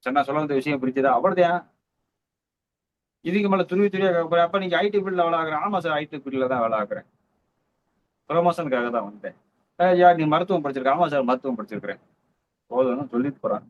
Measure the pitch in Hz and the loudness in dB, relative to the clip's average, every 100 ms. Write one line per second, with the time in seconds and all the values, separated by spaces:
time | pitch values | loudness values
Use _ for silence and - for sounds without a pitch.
0 | - 139 139 151 151 139 139 139 127 131 | 0 -2 0 -2 0 -2 0 -2 -2 0
1 | 135 123 190 180 170 175 - _ _ _ | 2 2 2 2 2 2 -6 _ _ _
2 | _ _ _ _ _ _ _ _ _ _ | _ _ _ _ _ _ _ _ _ _
3 | _ _ 160 196 202 190 175 180 202 190 | _ _ -4 0 2 0 0 2 0 2
4 | 190 170 165 170 170 190 185 165 202 202 | 0 0 2 2 2 0 0 0 0 0
5 | 190 180 170 170 160 156 190 196 165 151 | -2 0 0 0 -2 -4 -2 -2 -2 -4
6 | 151 143 139 131 127 131 113 110 104 104 | -4 -10 -6 -4 -2 0 0 -2 -4 -8
7 | - _ _ _ _ _ _ _ _ _ | -12 _ _ _ _ _ _ _ _ _
8 | _ _ _ 156 175 170 156 127 120 117 | _ _ _ 0 0 0 -2 -2 -2 -4
9 | 101 104 - - _ _ _ - 180 180 | -6 -12 -16 -16 _ _ _ -2 2 6
10 | 180 170 156 156 175 180 143 135 127 151 | 6 6 2 0 0 -2 -2 -2 0 2
11 | 165 143 123 127 135 117 104 104 101 95 | 0 0 0 -2 -2 -6 -8 -10 -10 -12
12 | _ _ _ _ _ _ _ 123 131 123 | _ _ _ _ _ _ _ 0 0 -2
13 | 139 120 139 135 110 104 | -4 -2 -4 -4 -6 -6